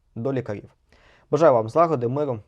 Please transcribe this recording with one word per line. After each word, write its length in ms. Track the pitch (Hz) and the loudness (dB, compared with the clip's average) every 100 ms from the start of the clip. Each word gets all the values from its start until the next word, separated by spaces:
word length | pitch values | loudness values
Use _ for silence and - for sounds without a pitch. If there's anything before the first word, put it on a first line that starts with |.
| _ 113 | _ -8
до 180 | 127 | -6
лікарів. 360 | 131 117 101 - _ _ _ _ _ - | -4 -6 -10 -14 _ _ _ _ _ -4
Бажаю 220 | 147 160 | 2 4
вам 160 | 120 110 | 4 2
злагоди, 380 | 156 170 139 120 | 2 2 2 -2
миру 320 | 139 147 110 | -2 -4 -6